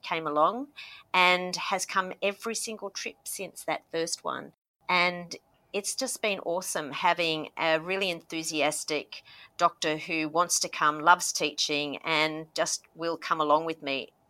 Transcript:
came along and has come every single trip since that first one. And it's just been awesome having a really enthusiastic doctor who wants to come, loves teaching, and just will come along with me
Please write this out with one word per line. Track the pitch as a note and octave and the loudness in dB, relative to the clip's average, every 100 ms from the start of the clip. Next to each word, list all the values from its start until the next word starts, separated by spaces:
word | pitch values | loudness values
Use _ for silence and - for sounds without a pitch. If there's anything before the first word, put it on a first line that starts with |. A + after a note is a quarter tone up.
came | - E3+ D#3+ | -6 -4 0
along | D3 D#3+ A3+ C#4+ - - - - F#3 | 2 2 2 -8 -14 -18 -20 -2 4
and | F3+ F3+ F3+ F3 | 6 4 0 -6
has | - F#3+ | -4 -4
come | - G3 F#3 F3+ | 0 -2 -2 -2
every | G3 G3 A3+ | -4 -4 -8
single | A3 - A3 G3+ | -6 -8 -8 -10
trip | - - - | -8 -12 -12
since | - - F#3+ - | -12 -10 -10 -10
that | - D#3 - | -6 -6 -4
first | E3 E3 - | -4 -4 -4
one. | - B2+ C#3+ _ _ _ - | -4 -6 -8 _ _ _ 0
And | F3+ F3 F3 F3 - _ _ _ | 4 4 0 -10 -14 _ _ _
it's | G3 G3+ - | -6 -4 -4
just | C4 - | -4 -2
been | A3 G3 | -2 -2
awesome | - E3+ F#3 F3+ D3+ | -2 -4 -2 -6 -6
having | C#3 F3+ E3+ E3 D#3 D3+ - | 0 2 4 2 0 -4 -2
a | D#3+ D#3+ | 2 2
really | E3 F#3+ G3 | 2 -2 -2
enthusiastic | E3+ - E3 D#3+ D#3 C#3+ D3+ - D3+ - - - - - _ | -4 -6 -6 -4 0 0 0 -4 -4 -4 -16 -18 -20 -20 _
doctor | F3 - E3 D#3 | 2 2 -2 -2
who | D3+ E3 D#3 | -2 -2 0
wants | D#3+ F3 - | 2 2 2
to | E3+ | -2
come, | - D#3 D3+ | 2 2 4
loves | D3+ F3+ - | 6 6 6
teaching, | - D3+ D3 - D3 D3 C#3 - | -2 -2 -2 0 0 0 -4 0
and | D#3+ D#3 D#3 D#3 | 2 2 0 -8
just | - D#3+ - - | -2 0 -2 -6
will | - E3 E3 | -8 -6 -4
come | - E3 | -2 0
along | D3+ D3+ E3 | 4 4 4
with | D#3+ | -6
me | D3 C3+ A#2 _ _ | -4 -4 -6 _ _